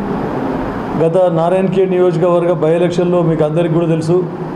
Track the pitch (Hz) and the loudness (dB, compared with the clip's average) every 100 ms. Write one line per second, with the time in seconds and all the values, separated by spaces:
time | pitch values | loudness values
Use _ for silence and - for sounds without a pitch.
0 | - - - 131 131 - - - - - | -6 -6 -6 -6 -6 -6 -6 -8 -6 0
1 | 160 185 180 160 170 185 190 190 185 180 | 0 2 2 2 0 2 0 2 2 2
2 | 180 160 180 175 170 165 156 170 180 175 | 2 2 2 2 2 0 2 2 0 0
3 | 175 175 160 160 151 156 170 160 170 160 | 0 2 2 0 0 0 0 0 0 0
4 | 160 180 170 - - | 0 0 0 -6 -10